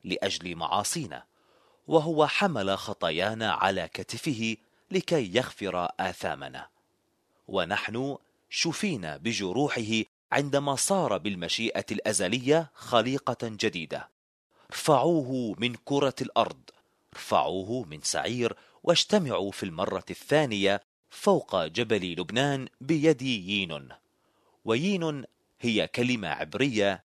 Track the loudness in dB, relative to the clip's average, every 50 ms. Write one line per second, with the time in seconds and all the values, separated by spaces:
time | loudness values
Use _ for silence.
0 | -8 -6 -4 -2 -2 -2 -2 -4 -6 -8 -6 -6 -2 0 0 0 0 0 -2 -4
1 | -4 -6 -10 -12 -16 _ _ _ _ _ _ _ _ _ _ _ _ 2 4 4
2 | 4 4 2 2 2 4 4 2 2 2 2 0 0 0 0 -2 -4 -6 -4 -2
3 | -2 0 0 0 0 0 -2 -2 -2 -2 0 2 2 2 2 0 -2 -6 -8 -10
4 | -10 -10 -10 -6 -4 -4 -2 0 -2 -2 -2 -4 _ _ _ _ _ -4 -2 -2
5 | 0 0 0 0 0 2 2 0 0 0 -4 -6 -4 -2 -2 -2 -2 -2 -2 -4
6 | -4 -4 -4 -4 -6 -6 -6 -6 -8 -12 -12 -14 -16 -16 _ _ _ _ _ _
7 | _ _ _ _ _ _ _ _ _ -4 -2 -2 0 0 0 -2 -2 -4 -4 -4
8 | -4 -4 -6 -8 _ _ _ _ _ _ -4 -2 -2 -2 -2 -2 -2 -2 -2 -2
9 | -4 -6 -8 -6 -4 -4 -2 -2 -2 -2 0 2 0 2 0 -2 -2 0 0 0
10 | 0 -4 _ _ _ _ 0 0 2 2 0 0 0 0 0 0 0 2 2 2
11 | 2 2 0 0 -2 -2 -4 -4 -4 -4 -2 -2 -2 -2 -2 -4 -4 -4 -4 -2
12 | -2 0 0 0 0 0 0 0 2 4 4 4 2 -2 _ -16 -4 2 4 4
13 | 4 4 0 -2 -2 -4 -4 -2 -4 -6 -4 -2 -2 -2 -2 -2 -6 -6 -8 -8
14 | -10 -12 _ _ _ _ _ _ _ _ _ _ _ -12 -10 -2 2 4 6 6
15 | 6 4 4 2 0 0 -2 -2 -2 -4 -2 -2 -2 -4 -4 -6 _ -2 0 2
16 | 2 2 0 -2 -6 0 2 2 2 2 -2 -8 _ -20 -20 _ _ _ _ _
17 | _ _ -18 -16 -2 2 2 2 4 2 0 -4 -4 -4 -4 -4 -6 -8 -10 -6
18 | -4 -4 -2 -2 -2 -2 0 0 -2 -2 -2 -6 -12 -20 _ _ 2 4 4 4
19 | 4 4 4 4 4 2 0 0 0 -2 -4 -4 -6 -6 -2 -2 -2 -2 -2 -4
20 | -4 -8 -10 -12 0 2 4 4 4 4 2 2 4 4 4 2 -2 _ _ _
21 | _ _ -18 0 4 4 4 4 2 0 0 0 0 0 -2 -2 0 0 0 0
22 | 0 -2 -4 -4 -4 -2 0 0 2 2 0 -2 -4 -8 -12 -6 -2 0 0 4
23 | 4 4 4 4 2 -2 -2 -2 -2 -2 -2 -2 -2 -4 -6 -10 -12 -14 -20 -20
24 | _ _ _ _ _ _ _ _ _ _ _ _ -2 0 0 2 2 0 0 0
25 | 0 -2 -4 -4 -8 -12 _ _ _ _ _ _ -2 0 2 2 0 0 0 0
26 | 0 2 0 0 -2 -4 -4 -4 -6 -4 -2 0 0 0 2 2 2 2 0 -2
27 | -8 _ _